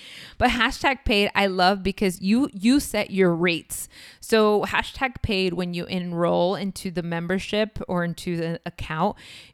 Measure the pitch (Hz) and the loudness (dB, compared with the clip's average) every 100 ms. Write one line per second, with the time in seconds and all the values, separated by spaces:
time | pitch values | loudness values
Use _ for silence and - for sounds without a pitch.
0 | - - - - 247 240 240 - - 262 | -20 -20 -16 0 0 2 0 0 -2 0
1 | - 208 202 - 196 185 180 202 185 - | 0 2 2 2 0 4 4 4 -2 0
2 | 196 175 190 233 294 196 214 277 - 208 | -2 0 2 2 2 0 4 4 2 -4
3 | - 190 185 165 175 165 - - - - | -2 4 4 4 2 0 -4 -12 -12 -16
4 | - - - 226 214 208 190 214 220 - | -20 -14 0 4 4 4 0 -2 -4 -4
5 | 262 - - 190 185 170 180 175 - 185 | -6 -4 -2 0 0 -2 -4 -6 -6 -6
6 | 175 170 170 175 175 196 196 - 190 170 | -4 0 2 2 2 0 -4 -6 -6 -6
7 | 170 170 170 190 - 208 214 - - 180 | -4 -6 -2 -4 -2 -2 -2 -4 -6 -2
8 | 170 165 - 170 165 170 175 - - 156 | -2 -4 -6 -4 -4 -6 -10 -10 -8 -2
9 | 165 - - - - | -2 -2 -16 -20 -20